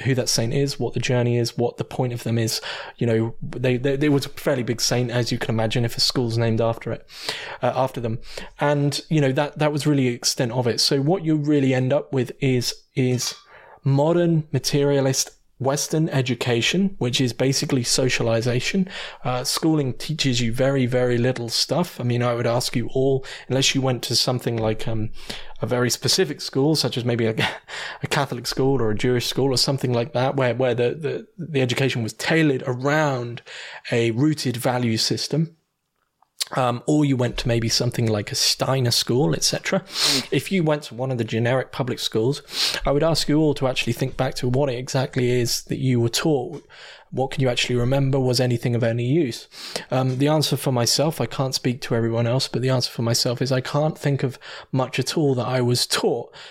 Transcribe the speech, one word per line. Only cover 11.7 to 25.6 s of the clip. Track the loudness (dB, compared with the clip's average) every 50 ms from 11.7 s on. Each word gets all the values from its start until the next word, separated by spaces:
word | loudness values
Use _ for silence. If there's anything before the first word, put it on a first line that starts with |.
| 2
end | 2 2 2 0
up | 0 0 0
with | -2 -2 -2 -2 -2 -2
is, | 0 2 2 2 0 -2 -6 -8 -14 _ _
is | 0 2 2 2 0 -2 -4 -6 -10 -16 -20 -20 -20 -20 -20 -20 -4 0
modern | 2 4 4 4 4 4 4 4 4 4 2 0 0
materialist | -4 -4 -2 0 2 2 4 4 4 4 4 2 2 0 -2 -4 -8 _ _ _ _ -2
Western | -2 0 0 0 -2 0 0 0 0 2
education, | 2 0 0 0 -2 -2 0 0 2 2 2 2 2 2 2 0 0
which | -2 -2 -2 0 2
is | 0 0 0
basically | 0 0 2 2 0 0 0 0 0 0
socialization. | 2 2 2 2 2 2 0 0 2 0 2 0 0 0 0 0 0 0 0 0 0 -4 -8 -12 -12 -12 -8 -6
Uh, | -4 -4 -2 -2
schooling | -2 -2 0 2 2 2 2 2 0 -4
teaches | -6 -6 -6 -4 0 0 2 2 2
you | 2 0 2
very, | 2 2 2 4 2 2
very | 2 2 2 2 2 2
little | 2 2 2 0 0 -4 -4
stuff. | -2 -2 0 0 0 0 0 -2 -4 -4
I | -2
mean, | 0 0 2 2
I | 0 0
would | 0 0
ask | 0 0 0 0 -2 -2
you | -2 -4 0 0
all, | 2 2 2 2 0 -2 -6 -12 -14 -6 -2
unless | 0 2 2 2 2
you | 2
went | 0 0 0 -2 -2
to | -2 0
something | 0 2 2 0 0 -2 -2 -2
like, | 0 0 0 0 0 -2
um, | -2 0 0 0 -2 -4 -6 -10 -10 -12 -12 -12 -12 -8 -8